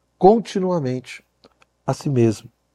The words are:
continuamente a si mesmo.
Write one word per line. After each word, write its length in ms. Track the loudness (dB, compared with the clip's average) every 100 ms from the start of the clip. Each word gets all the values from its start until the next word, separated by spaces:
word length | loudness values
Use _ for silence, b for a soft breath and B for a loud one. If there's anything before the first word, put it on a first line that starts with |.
| _ 2
continuamente 1080 | 4 4 0 -4 -4 -4 -4 -8 -10 -20 _ _ _ _ _ _
a 80 | -8
si 160 | -6 -2
mesmo. 400 | 2 2 0 -10 _ _